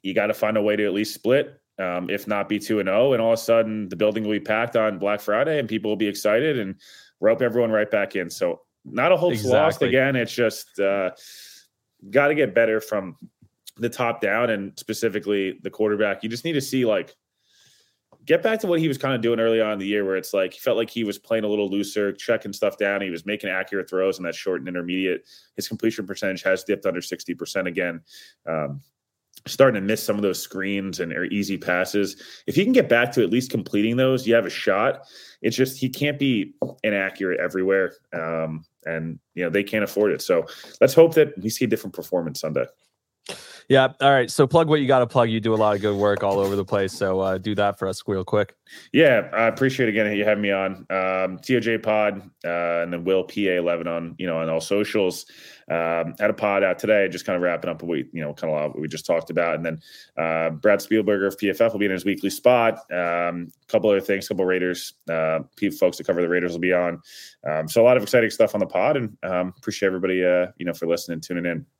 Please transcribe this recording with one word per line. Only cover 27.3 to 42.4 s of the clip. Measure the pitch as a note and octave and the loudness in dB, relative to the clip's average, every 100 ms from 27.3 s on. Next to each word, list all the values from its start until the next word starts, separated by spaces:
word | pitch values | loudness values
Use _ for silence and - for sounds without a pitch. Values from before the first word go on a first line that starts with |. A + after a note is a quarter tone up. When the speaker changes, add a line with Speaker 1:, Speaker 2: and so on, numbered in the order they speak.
Speaker 1:
percent | F2 E2+ F#2+ F2+ | -10 -6 -4 -4
again. | E2+ F2 E2 _ - - _ E2 | -4 -4 -6 _ -20 -20 _ -6
Um, | D#2+ D2 C#2+ _ _ _ _ _ - - | -4 -4 -8 _ _ _ _ _ -20 -14
starting | - C3+ G#2+ | 4 4 4
to | G2 | -2
miss | A2 | -2
some | - G#2 | -2 0
of | |
those | G2+ E2+ | 0 -2
screens | - F#2+ F#2+ G2+ G2 F2 | -8 -6 -4 -4 -6 -8
and, | E2+ | -6
or | E2 F2+ | -4 -4
easy | G2+ G2 F#2+ | -4 -4 -4
passes. | - F2+ F#2 G#2 G2 - - - - | -2 -2 0 0 -2 -6 -20 -12 -2
If | C#3 | 0
he | |
can | G#3 | 4
get | B3+ - | 4 6
back | A#2 B2 | 4 4
to | - | 2
at | F#2+ | 2
least | A#2 B2+ | 0 0
completing | A2 - G#2 G#2+ A#2+ | -6 -2 0 0 2
those, | C3 C3 C3 | 2 2 2
you | A#2 | 2
have | F#2 | 2
a | |
shot. | - - G2 B2 - - - - - | -4 0 2 0 -2 -10 -20 -20 -4
It's | - B2+ | -4 0
just, | C3 - | -2 0
he | B2+ | -6
can't | - D3 C#3 | -2 -2 0
be | C#3 A#2 - - C3 - | 0 0 -2 -6 -8 -4
inaccurate | A2 G2+ F#2+ - F#2+ F2 | -2 0 -2 -4 -2 -2
everywhere. | F2+ F#2+ F#2 F#2+ F2+ - _ | -2 -2 2 2 0 -6 _
Um, | F2 E2 E2 D#2+ D#2 D#2+ _ D#2+ | -8 -4 -4 -4 -8 -12 _ -8
and, | D#2+ E2 - _ - | -6 -6 -10 _ -6
you | |
know, | F2 | -2
they | G2 | -2
can't | G2+ G#2+ | 0 -2
afford | G2+ - G#2 | -2 2 2
it. | C#2 | 0
So | - F2 D#2+ - - - | 0 0 0 -14 -20 2
let's | C3 | 6
hope | D#3+ E3 D#3+ | 8 8 8
that | D3 - | 2 0
we | G#2 | -6
see | - A#2+ | -2 -2
a | |
different | G#2+ G2 | -2 -4
performance | F2 - F2+ E2 | -12 -4 -4 -4
Sunday. | C#2 | -6